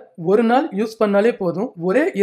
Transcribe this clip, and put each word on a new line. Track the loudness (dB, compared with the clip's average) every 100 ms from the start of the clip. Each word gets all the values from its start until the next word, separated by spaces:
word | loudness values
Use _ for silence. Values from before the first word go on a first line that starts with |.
| -8 -10 0
ஒரு | 2 4
நாள் | 2 0 -4
யூஸ் | -6 -2
பண்ணாலே | 0 2 2 0
போதும், | -4 -4 -6 -6 -2
ஒரே | 0 0 0